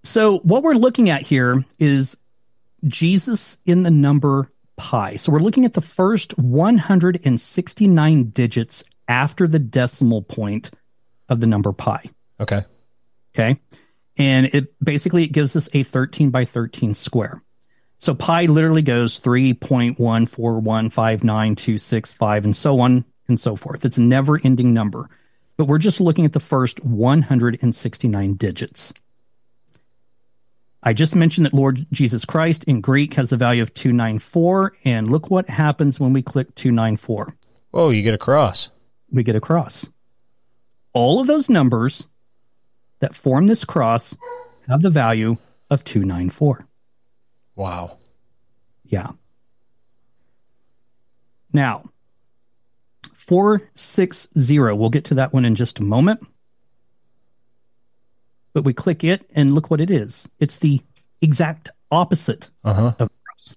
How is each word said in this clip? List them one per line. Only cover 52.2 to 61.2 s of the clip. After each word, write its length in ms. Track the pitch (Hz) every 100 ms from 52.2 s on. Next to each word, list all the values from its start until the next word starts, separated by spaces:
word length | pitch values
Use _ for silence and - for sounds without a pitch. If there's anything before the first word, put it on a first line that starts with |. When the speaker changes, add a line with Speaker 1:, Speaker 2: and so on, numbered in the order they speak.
| _ _ _ _ _ _ _ _ -
Speaker 1:
four 580 | _ - 175 208 208 -
six 540 | - - - 185 - - 156
zero, 380 | 127 147 120
we'll 140 | 104 113
get 140 | 139
to 100 | -
that 180 | 135 131
one 120 | 131
in 100 | 120
just 240 | 107 120 -
a 40 |
moment. 360 | 104 113 175 220 - _ _ _ _ _ _ _ _ _ _ _ _ _ _ _ _ _ _ _ _ _ _
But 100 | 156
we 100 | 135
click 300 | 120 - 160
it, 260 | 160 190 _
and 180 | - 139
look 160 | 147 151
what 120 | 156
it 100 | 170
is. 380 | 170 107 - - _
It's 180 | 151 -
the 220 | 156 135 _ _ _ _